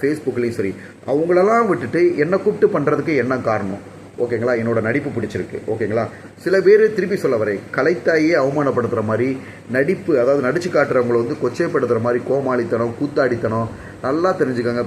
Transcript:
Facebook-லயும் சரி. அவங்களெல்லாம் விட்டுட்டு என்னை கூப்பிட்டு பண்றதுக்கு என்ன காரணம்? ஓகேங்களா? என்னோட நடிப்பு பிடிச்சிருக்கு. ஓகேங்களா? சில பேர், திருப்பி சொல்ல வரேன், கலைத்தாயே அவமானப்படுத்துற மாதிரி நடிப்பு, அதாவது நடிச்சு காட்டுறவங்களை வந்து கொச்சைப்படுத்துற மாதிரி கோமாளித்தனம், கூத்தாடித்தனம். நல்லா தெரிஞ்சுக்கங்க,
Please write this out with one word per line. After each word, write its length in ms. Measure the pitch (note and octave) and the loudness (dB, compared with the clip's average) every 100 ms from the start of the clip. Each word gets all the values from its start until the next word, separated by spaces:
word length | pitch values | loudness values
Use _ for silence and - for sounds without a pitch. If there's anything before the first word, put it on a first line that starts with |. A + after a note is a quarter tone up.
Facebook-லயும் 480 | C#3 D3+ C#3 A#2 A#2+ | -2 -2 -4 -2 -2
சரி. 240 | A2 G2 F#2 - - - | -2 -4 -6 -14 -14 -2
அவங்களெல்லாம் 600 | C#3+ E3 F3+ F#3+ A3+ A3+ | 0 2 4 4 4 2
விட்டுட்டு 500 | D#3 C3 D#3+ F3 D3 | 0 -2 2 2 2
என்னை 240 | D3 F#3+ | 0 2
கூப்பிட்டு 380 | G3+ G3+ G#3+ D#3+ | 0 2 2 2
பண்றதுக்கு 360 | D3 C#3+ C#3+ C#3+ | 2 0 0 0
என்ன 200 | A#2+ B2+ | 0 0
காரணம்? 640 | A2+ G#2+ G2 G2+ - - - - | 0 0 -2 -6 -12 -20 -18 -4
ஓகேங்களா? 360 | A#2+ A#2 A#2 A#2+ | -2 0 0 0
என்னோட 220 | A2+ A2+ | 0 0
நடிப்பு 400 | G#2+ C3+ C#3+ A#2 | 0 -2 -2 -4
பிடிச்சிருக்கு. 380 | G#2 - E2+ - - | -4 -4 -6 -8 -6
ஓகேங்களா? 400 | G#2+ G#2+ A2+ G#2+ - - - | -4 -2 -2 -2 -8 -20 -8
சில 220 | E3+ F#3+ | 0 4
பேர், 320 | F3+ G#3+ A3 | 6 6 6
திருப்பி 240 | G#3+ F#3 G3 | 2 -2 -2
சொல்ல 200 | D3+ A#2+ | 0 0
வரேன், 220 | G#2+ G2 - - | 0 -2 -4 -2
கலைத்தாயே 680 | C#3+ F3 - D#3+ D#3 E3 C3+ | 0 0 0 2 2 2 2
அவமானப்படுத்துற 580 | C#3+ C#3 B2 A#2 A#2+ | 0 0 0 -2 -2
மாதிரி 340 | G#2+ A2 B2+ C3 - - - | -2 0 -2 -4 -10 -20 -4
நடிப்பு, 480 | B2 D3 F#3 - C#3 | 0 0 0 2 2
அதாவது 280 | A#2+ C#3+ B2 | 4 2 2
நடிச்சு 260 | D#3+ F3 | 0 0
காட்டுறவங்களை 340 | E3 C3+ B2+ A#2+ | 0 2 2 2
வந்து 280 | A#2+ A#2 D3+ | 2 0 -2
கொச்சைப்படுத்துற 580 | B2 - E3+ D3 A#2+ A#2 | -4 -2 -2 0 0 0
மாதிரி 220 | A#2+ B2 - | 2 -2 0
கோமாளித்தனம், 640 | C3+ C3 B2 G#2+ A#2 A#2 A2+ | -2 0 -2 0 0 -2 -2
கூத்தாடித்தனம். 680 | C#3+ C#3+ C3 A#2 A2+ A2 A2 - - - | -4 0 0 0 -2 -2 -4 -8 -16 -8
நல்லா 320 | B2 D3+ F#3 | -4 0 0
தெரிஞ்சுக்கங்க, 520 | F#3 C3+ B2 A#2+ A#2+ | 0 0 0 -2 -2